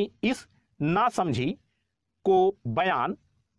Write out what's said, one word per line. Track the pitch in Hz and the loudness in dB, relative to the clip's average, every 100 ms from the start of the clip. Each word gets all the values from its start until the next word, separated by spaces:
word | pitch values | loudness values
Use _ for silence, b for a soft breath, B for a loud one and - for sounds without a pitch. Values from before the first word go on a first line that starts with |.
| 202 - | 0 -2
इस | 214 254 - _ _ - | -4 -4 -8 _ _ -6
नासमझी | 151 190 240 - 180 120 127 - _ _ _ _ _ _ | -2 0 0 0 -2 -2 -4 -6 _ _ _ _ _ _
को | 190 185 190 196 117 | 2 4 4 0 -6
बयान | 113 185 139 135 - _ _ _ | -2 0 0 -2 -6 _ _ _